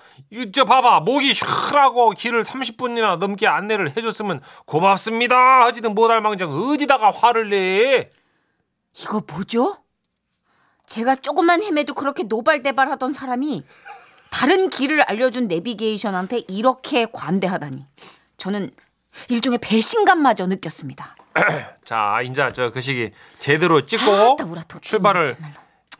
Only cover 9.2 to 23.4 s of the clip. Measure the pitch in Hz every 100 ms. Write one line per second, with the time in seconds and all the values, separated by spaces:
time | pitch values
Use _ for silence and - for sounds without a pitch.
9.2 | 147 147 196 233 302 403 _ _ _ _
10.2 | _ _ _ _ _ _ - 220 233 262
11.2 | - 294 339 349 427 302 294 285 277 277
12.2 | 214 220 240 302 262 247 269 269 254 277
13.2 | 262 247 294 233 - - - - _ _
14.2 | _ - 254 370 381 - 277 302 - 208
15.2 | 254 240 233 165 240 220 220 214 220 185
16.2 | 185 240 - 190 247 254 - 240 226 -
17.2 | 143 190 180 180 147 135 135 _ - -
18.2 | _ - 180 208 180 - _ _ _ -
19.2 | - 233 247 240 - 220 220 466 403 359
20.2 | 277 214 185 190 165 - 143 131 - -
21.2 | _ 156 202 156 117 - - 113 104 107
22.2 | 127 127 131 120 123 131 127 127 110 -
23.2 | - -